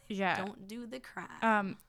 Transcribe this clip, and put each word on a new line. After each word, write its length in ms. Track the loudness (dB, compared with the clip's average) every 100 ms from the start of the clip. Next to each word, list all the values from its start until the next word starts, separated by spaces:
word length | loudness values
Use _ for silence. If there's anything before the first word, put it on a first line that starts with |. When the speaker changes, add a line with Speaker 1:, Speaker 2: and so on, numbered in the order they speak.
| -6
Speaker 1:
Yeah. 260 | 0 2 2
Speaker 2:
don't 220 | -2 -8 -12
do 180 | -10
the 140 | -10 -12
crime. 420 | -10 -10 -10 2
Speaker 1:
Um, 360 | 4 6 4 -6